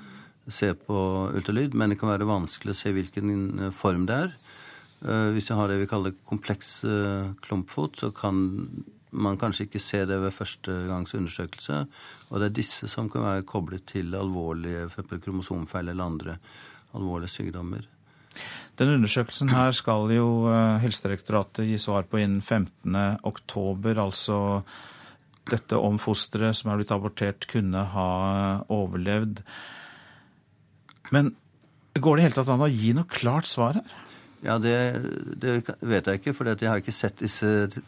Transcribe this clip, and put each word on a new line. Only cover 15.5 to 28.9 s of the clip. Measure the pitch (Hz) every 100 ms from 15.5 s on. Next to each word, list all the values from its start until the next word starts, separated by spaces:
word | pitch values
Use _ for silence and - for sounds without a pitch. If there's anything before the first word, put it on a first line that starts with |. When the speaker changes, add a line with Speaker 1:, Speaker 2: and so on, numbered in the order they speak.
| 90 80 92 87
Speaker 1:
eller | 90
andre | 90 78 82 85 - - - - _
alvorlige | 113 95 85 85 -
sykdommer. | 95 90 87 104 110 _ _ _ - - - - - -
Speaker 2:
Den | 131
undersøkelsen | 143 107 - 120 - 139
her | 127 127
skal | 127 - 107 107
jo, | 117 120 117 117
eh, | 113 110 110
Helsedirektoratet | 117 104 98 98 - 107 98 - 110
gi | 107
svar | - 101
på | 90 110
innen | 104 98
femtende | - 113 90 - 95 98 101 104
oktober, | - - - 104 98 98 110 110
altså | 98 95 - 104 101 101 - - - - - - _ -
dette | - 113 - 107
om | 104 104
fosteret | - 104 - 104 110 107
som | 110
er | 104
blitt | 104
abortert | 101 104 - 101 - -
kunne | 117 98 92
ha, | 95 95 92 92 98 98 98 98
eh, | -
overlevd. | 104 92